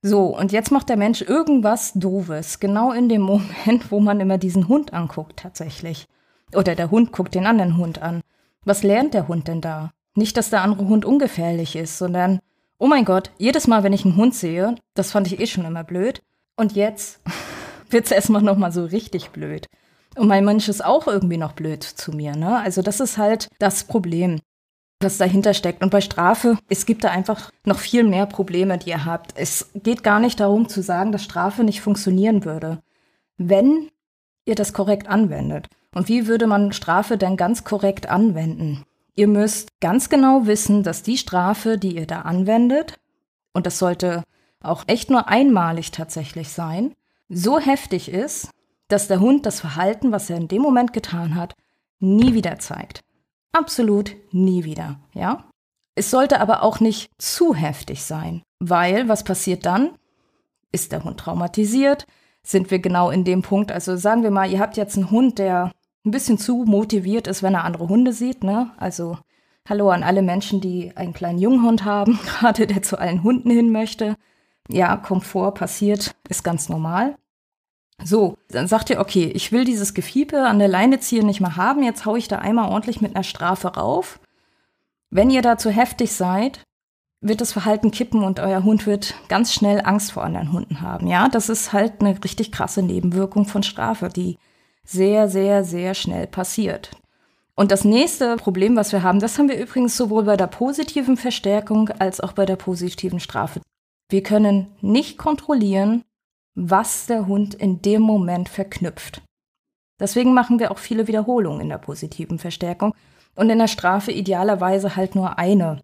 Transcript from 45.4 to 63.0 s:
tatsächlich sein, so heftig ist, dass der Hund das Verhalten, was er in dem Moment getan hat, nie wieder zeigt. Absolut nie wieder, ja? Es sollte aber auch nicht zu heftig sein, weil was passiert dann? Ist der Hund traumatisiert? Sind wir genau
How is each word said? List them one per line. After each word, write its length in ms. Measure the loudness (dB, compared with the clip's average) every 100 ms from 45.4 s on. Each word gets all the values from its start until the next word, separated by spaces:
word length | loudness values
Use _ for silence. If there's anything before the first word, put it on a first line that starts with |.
| 6 4 2 -2 -8
tatsächlich 580 | -10 -10 -10 -10 -12 -12
sein, 440 | -10 -6 -4 -6 -8 _ _ _
so 300 | -4 0 2
heftig 500 | 2 0 -2 -6 -4
ist, 380 | -6 -6 -8 -12 _ _ _ _
dass 200 | -2 0
der 120 | 2
Hund 260 | 4 4 0
das 160 | -8
Verhalten, 500 | -8 -2 -2 0 -2
was 180 | -2 -4
er 80 | -6
in 100 | -4
dem 140 | 0
Moment 320 | 2 2 2
getan 420 | -4 -6 -6 -4 -4
hat, 180 | -6 -12 _ _ _ _
nie 340 | 2 4 6
wieder 260 | 4 -2 -8
zeigt. 420 | -12 -12 -14 -18 _ _ _ _ _
Absolut 640 | -4 -2 0 2 2 0 -12 _
nie 320 | 0 2 2
wieder, 360 | -4 -8 -10 -12 _
ja? 320 | -6 -4 -4 -8 _ _ _ _ -6
Es 160 | 0
sollte 280 | 2 4 2
aber 240 | 2 2
auch 160 | 2 2
nicht 320 | 0 0 -10 _
zu 360 | -8 0 2
heftig 500 | 2 -2 -6 -12 -12
sein, 380 | -10 -10 -8 -10 _ _
weil 500 | 0 2 2 0 0
was 140 | -2
passiert 420 | -2 -4 -2 -2 0
dann? 260 | 0 0 -2 _ _ _ _ _ _ _
Ist 200 | -8 -6
der 120 | -8
Hund 160 | -10 -12
traumatisiert? 840 | -8 -6 -4 -2 0 4 2 2 -4 _ _ _
Sind 300 | -2 0 2
wir 80 | -2
genau 300 | 0 2